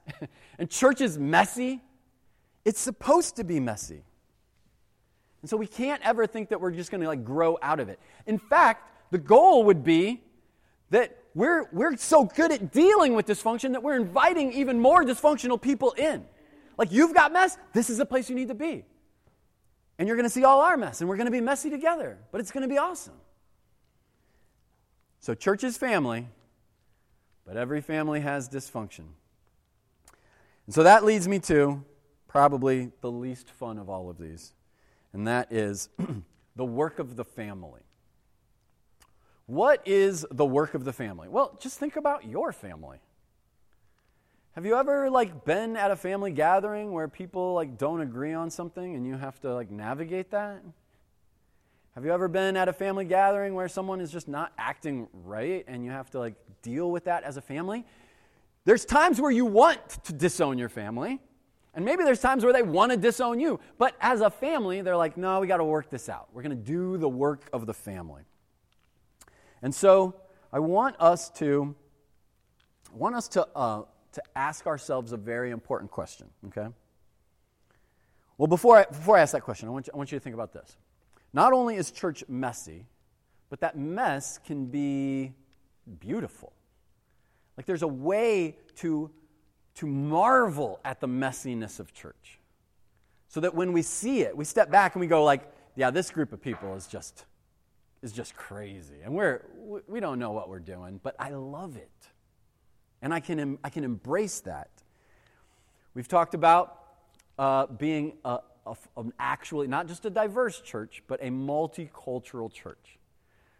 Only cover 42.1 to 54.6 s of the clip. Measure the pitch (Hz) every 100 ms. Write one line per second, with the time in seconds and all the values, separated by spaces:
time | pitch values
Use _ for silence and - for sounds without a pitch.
42.1 | 285 - 156 302 - 101 78 71 67 _
43.1 | _ _ _ _ _ _ _ _ _ _
44.1 | _ _ _ _ - 190 240 269 285 269
45.1 | 254 214 151 - 180 226 226 202 190 185
46.1 | 196 202 147 156 190 208 208 208 175 156
47.1 | - 185 185 180 175 151 117 143 165 143
48.1 | 120 147 165 165 - 170 180 180 143 127
49.1 | 131 135 - 135 123 107 104 107 139 165
50.1 | 185 185 208 208 196 175 - _ _ _
51.1 | _ _ _ _ _ _ _ _ - 143
52.1 | 175 180 185 190 190 185 180 196 196 180
53.1 | 185 196 202 202 190 180 190 190 190 165
54.1 | 170 143 143 165 -